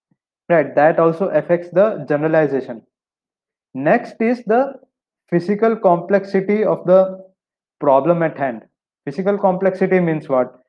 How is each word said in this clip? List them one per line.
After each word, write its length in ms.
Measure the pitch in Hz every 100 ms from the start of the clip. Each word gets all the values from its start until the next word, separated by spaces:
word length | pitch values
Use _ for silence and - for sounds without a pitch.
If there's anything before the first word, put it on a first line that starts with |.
| _ _ _ _ -
Right, 280 | 170 139 143
that 240 | 156 170
also 300 | 165 165 190
affects 420 | 151 147 170 175
the 340 | 170 214 147 135
generalization. 760 | 147 156 160 147 135 123 117 _ _ _ _ _ _ _ _ _
Next 420 | 131 147 240 - -
is 240 | 226 240 190
the 280 | 233 277 - _ _ _ _ -
physical 440 | 170 175 208 226 220
complexity 880 | 190 170 - 202 - 190 196 208
of 220 | 190 165 180
the 320 | 185 190 185 - _ _ _ _ -
problem 420 | 143 135 156 170
at 160 | 160 147
hand. 240 | 135 113 - _ _ _ 147
Physical 340 | 165 190 202
complexity 600 | 196 180 190 185 190 185
means 300 | 170 156 151
what? 240 | 131 123 -